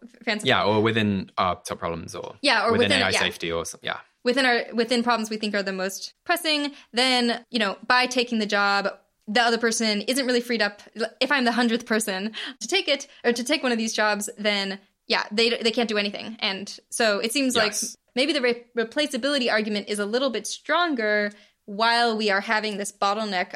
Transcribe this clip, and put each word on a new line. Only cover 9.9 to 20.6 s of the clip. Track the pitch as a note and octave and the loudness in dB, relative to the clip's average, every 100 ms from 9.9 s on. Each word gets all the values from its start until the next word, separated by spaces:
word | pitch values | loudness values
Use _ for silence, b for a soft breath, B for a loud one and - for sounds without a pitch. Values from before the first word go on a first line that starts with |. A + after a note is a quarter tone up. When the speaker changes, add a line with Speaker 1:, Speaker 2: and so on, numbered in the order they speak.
| G#3 | 0
Speaker 1:
isn't | G#3 C4 B3+ | 0 -2 2
really | B3 | 0
freed | A#3+ A#3 | 0 0
up. | G#3 G#3 - G#3+ A3 - | 0 -2 -18 -6 -6 -2
If | C4+ | 0
I'm | C#4+ | 2
the | A#3+ | 2
hundredth | A#3 A#3+ A#3 A#3 | 2 2 0 0
person | A3 G#3+ F#3 G#3 G#3+ B B | -2 0 -4 -4 -8 B B
to | A#3+ | -2
take | F#4+ F4+ | -2 0
it | C#4 - B | -2 -4 B
or | A#3+ | -2
to | A#3 | 0
take | B3 D4+ | 0 0
one | C4+ | 0
of | A#3 | 0
these | A3+ | -2
jobs, | - G#3+ G3+ G#3 - | 0 0 0 -4 -4
then | G#3 G3+ G3 G3 _ _ - | -2 0 -2 -6 _ _ -2
yeah, | A3 - | -2 0
they, | G#3 A3+ | 0 2
they | A3+ A3+ | 2 0
can't | A3 A3+ | 0 0
do | G#3 | 0
anything. | G3+ G3+ - A3 | -2 -6 -12 -6
And | G#3+ F#3+ G3+ - _ | -6 -4 -8 -14 _
so | - A3+ G3+ | 0 2 2
it | A3 | 0
seems | C#4+ C4 A#3 | 0 2 2
like | G#3 | 0
Speaker 2:
Yes. | G#3 - - _ | 0 -6 -10 _
Speaker 1:
maybe | B3 D4 | -2 0
the | D4 | 2
re-, | B3 A#3+ - A#3 | 0 -2 -4 -4
replaceability | A3+ D4 D4 B3+ C4+ C#4+ A#3+ | -4 0 0 0 0 0 2
argument | G#3+ G#3+ G#3 G3 | 0 0 -4 -4
is | G#3 | -4
a | |
little | G3+ A#3+ C#4 | -2 0 0
bit | A3 - | -2 -6
stronger | - | -10